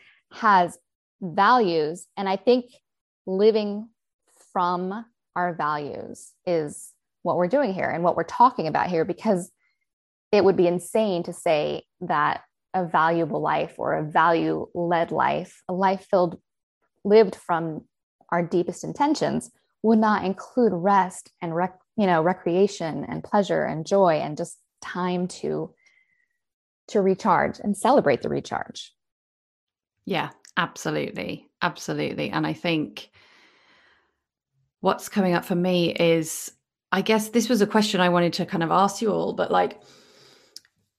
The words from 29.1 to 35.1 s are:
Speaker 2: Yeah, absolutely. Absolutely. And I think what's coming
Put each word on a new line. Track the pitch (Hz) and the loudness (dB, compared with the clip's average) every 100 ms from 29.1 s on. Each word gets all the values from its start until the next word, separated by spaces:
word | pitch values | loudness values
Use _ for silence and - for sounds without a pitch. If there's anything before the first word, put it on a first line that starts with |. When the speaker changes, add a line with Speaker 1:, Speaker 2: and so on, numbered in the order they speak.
| _ _ _ _ _ _ _ _ _ | _ _ _ _ _ _ _ _ _
Speaker 2:
Yeah, | - 170 147 - - - | -6 -4 -4 -10 -8 -4
absolutely. | 165 - 160 151 147 - - - _ - | -4 -4 -4 -4 -6 -8 -10 -10 _ -6
Absolutely. | 180 - - 147 147 - 147 | -4 -4 -8 -4 -4 -4 -4
And | 156 156 | -4 -4
I | |
think | 156 175 160 147 - - _ _ _ _ _ _ _ _ _ _ _ _ _ _ _ _ - | -4 -2 -2 -4 -10 -18 _ _ _ _ _ _ _ _ _ _ _ _ _ _ _ _ -4
what's | 185 - | -2 -2
coming | - | -4